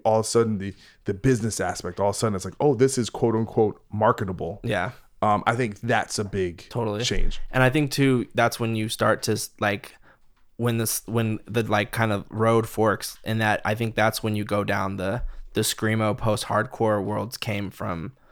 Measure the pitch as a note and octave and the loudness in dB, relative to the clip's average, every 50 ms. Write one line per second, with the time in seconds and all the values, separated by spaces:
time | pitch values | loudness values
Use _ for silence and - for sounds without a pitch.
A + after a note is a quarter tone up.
0 | - A2 A2 A2 G#2+ - - A#2 A2+ A2 G#2+ F#2 G2 G2 - - - - - _ | 2 4 4 4 2 2 2 2 4 2 0 -2 -4 -6 -10 -12 -18 -20 -20 _
1 | _ - G2 F#2 - C3+ B2+ A2 A2+ A2 - - F#2 F2+ - - - F2+ F2 - | _ -6 -4 0 2 2 2 2 0 -2 -2 -2 -4 -4 -4 -6 -8 -8 -4 0
2 | G2 G2+ G2 - A#2+ A2 G2+ F#2 - F#2+ D#2+ - C#3+ D3+ C3+ A2+ C3 C3+ - B2+ | 0 0 0 0 0 0 0 -2 -4 -8 -4 0 2 2 4 6 4 4 4 0
3 | A2 - - - C3 A#2 A2 A2 A2+ - - A#2+ A2 G#2 - - _ _ G#2 G#2+ | -2 -2 -2 0 0 2 2 0 -2 0 2 2 2 2 0 -4 _ _ -2 2
4 | A2 A2+ A#2+ - G#2+ F#2+ F2+ E2 E2 E2 E2+ - - A#2 G#2+ F2+ F2+ A#2 - - | 2 2 2 2 -2 -6 -6 -6 -6 -8 -8 -6 -4 -4 -2 -2 -2 -4 -8 -12
5 | - _ _ - G#2 G#2+ G#2 G2+ - - A#2 A#2+ B2 G#2+ G2 - - A#2 A#2 G#2+ | -20 _ _ 0 2 2 2 2 2 0 0 2 0 -2 -4 -4 -2 0 0 0
6 | - - - - G#2 F#2+ - G2 F#2 F2 E2 - - - - A#2+ A2+ G#2+ G#2 G#2 | 0 -2 -4 -6 -4 -4 -2 -2 -2 -4 -6 -10 -14 -8 -6 -4 -2 -2 -2 -2
7 | B2 - G#2 F#2 - - - - - - - C3 B2+ B2+ C3 D#3 D3 C3 - C#3 | -2 0 4 4 4 4 4 0 -4 -2 2 4 4 4 4 2 0 0 2 2
8 | C#3 C3+ C3 A#2+ - - - A#2 A#2 A#2 - - A#2 A2+ A2+ A2 A2 G#2+ - - | 4 4 4 2 0 -2 0 2 2 2 0 -2 -2 -2 -2 -2 -2 -4 -2 0
9 | A2+ A2 G#2 - - A2+ G#2+ G#2+ - - _ - A2 G#2 G2+ - - - - - | 2 2 2 2 0 -2 -2 -2 -4 -8 _ -2 -2 -2 -2 -2 -6 -14 -20 -20
10 | - - _ _ _ - _ _ _ _ _ - A#2 A#2+ A#2 A#2 A2+ - - - | -20 -20 _ _ _ -20 _ _ _ _ _ -2 -2 0 0 0 0 -2 -4 -6
11 | - - A2+ A#2 A2+ A2 A2 - - - G#2 A#2 G#2+ - G#2+ G#2 G#2 - - A2+ | -6 -2 -2 0 0 0 -2 -4 -6 -4 -2 -2 0 2 2 0 0 0 0 0
12 | A2+ A2 G2+ G2 - - - G#2+ A2 A2+ A#2 A2+ A2 - - A2 A2 G#2+ F#2+ - | 0 0 0 -2 -4 -6 -4 0 2 4 4 4 2 0 0 2 2 2 2 0
13 | - - - - - A2+ A2+ A2+ A2 G#2+ G2+ - - G#2 G#2+ A2+ A#2 A2 G#2+ A2 | -4 -8 -12 -10 -6 -4 -2 0 2 0 0 0 0 -2 -2 -2 -2 -2 0 2
14 | G#2+ A2 - - - A2 G#2+ G#2 G#2 G#2 G2+ G#2 G2+ G2+ G2 G2+ G2 G2 G2 F#2+ | 2 2 2 0 -2 -2 -2 -2 -2 -2 -2 0 0 0 0 -2 -2 -2 -4 -4
15 | F#2 G2 G#2+ A#2+ - - - - - - - A2+ G#2+ - - - A2+ A2 A2 A2 | -4 -2 -2 -2 -4 -6 -8 -10 -14 -6 -2 -2 -2 -2 -2 -2 -2 0 0 2
16 | A2 G#2+ G#2+ - A2 A2+ G#2 G2 - - A2 G#2+ A2 B2+ - - - A2 G#2+ G#2 | 0 0 0 0 0 0 0 0 -2 0 0 0 0 -2 -2 0 0 2 2 0
17 | F#2+ G2 G#2+ G#2+ G#2 A#2+ - - - A2+ G#2 G2+ G2+ F2 - - G2+ G#2 F2 E2 | 0 -2 -4 -4 -6 -6 -8 -8 -6 -6 -4 -4 -6 -8 -8 -8 -6 -6 -6 -6
18 | E2 B2+ - _ _ _ | -8 -10 -12 _ _ _